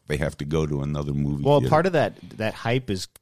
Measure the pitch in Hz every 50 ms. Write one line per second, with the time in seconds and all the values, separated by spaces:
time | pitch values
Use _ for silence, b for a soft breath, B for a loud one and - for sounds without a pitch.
0 | _ - 76 71 76 71 - - 73 73 80 80 78 73 73 69 69 73 73 73
1 | 73 73 71 71 71 71 73 69 143 139 147 143 127 127 156 156 175 190 170 151
2 | 120 98 - - - 90 - - 110 110 - - - 117 120 135 123 - 101 90
3 | - - _ _